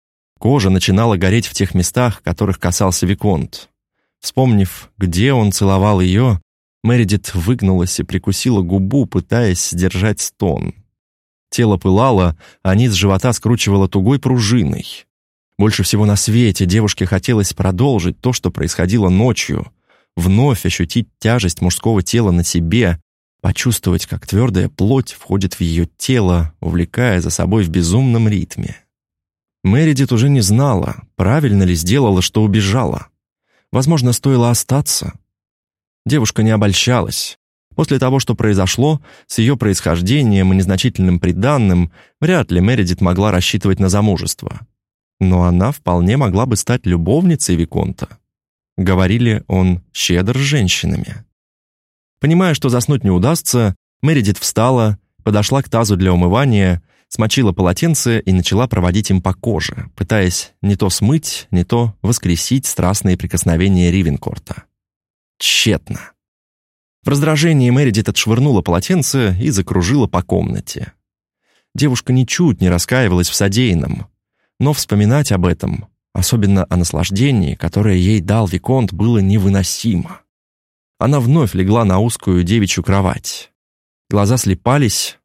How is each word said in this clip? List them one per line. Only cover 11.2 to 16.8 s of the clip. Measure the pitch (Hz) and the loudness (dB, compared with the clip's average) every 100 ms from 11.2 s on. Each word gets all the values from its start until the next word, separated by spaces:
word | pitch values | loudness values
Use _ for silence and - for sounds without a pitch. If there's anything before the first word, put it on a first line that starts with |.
| _ _ - | _ _ -10
Тело | - 113 92 | -2 0 2
пылало, | 98 98 131 101 87 80 - _ | 2 2 2 2 2 -2 -10 _
а | 95 | 0
низ | 101 127 | 2 2
живота | 92 98 95 127 | 2 0 2 0
скручивало | 110 110 120 101 98 95 | -2 -2 -2 2 2 2
тугой | 98 95 139 | 0 0 0
пружиной. | 123 123 104 120 78 85 - - - _ _ _ _ - | 0 -2 0 0 0 -4 -10 -16 -20 _ _ _ _ 0
Больше | 107 - | 0 0
всего | 95 104 | 0 2
на | 107 104 | 2 2
свете | - 113 117 - 92 | 0 2 2 2 0
девушке | 107 | 2